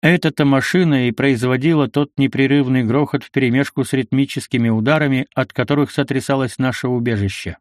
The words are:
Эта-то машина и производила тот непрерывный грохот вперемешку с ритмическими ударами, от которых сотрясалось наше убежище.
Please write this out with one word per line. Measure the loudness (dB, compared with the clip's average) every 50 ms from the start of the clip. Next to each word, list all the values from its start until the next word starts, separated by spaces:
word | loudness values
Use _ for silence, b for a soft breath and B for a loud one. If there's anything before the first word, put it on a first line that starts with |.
Эта-то | 4 4 2 4 2 -2 0 2 2
машина | 2 2 2 0 0 0 2 2 2 2 2 0 0
и |
производила | -2 0 0 0 0 0 0 0 -2 0 0 0 2 2 0 0
тот | _ -2 -2 -2 _ -2
непрерывный | -2 -2 0 0 0 2 2 2 2 2 0 0 0
грохот | 2 0 0 0 0 -2 -6 -6
вперемешку | -4 _ 0 0 2 2 2 0 -2 -2 -6 -4
с | -2
ритмическими | -2 -4 -2 0 0 0 0 0 -2 -10 -8 -4 -2 0 0 2
ударами, | 2 0 2 0 0 2 2 0 0 -2 -2 _ _
от | -4 -4 -4
которых | -2 -4 -2 0 0 0 0 -2
сотрясалось | 0 -4 -2 -2 -2 -4 -2 -2 -2 -2 -2 -4 -4 -2
наше | -2 -2 -2 -4 -4 -4
убежище. | -2 -2 -2 -2 -2 -2 -2 -4 -4 -6 -10 -12 -12 -12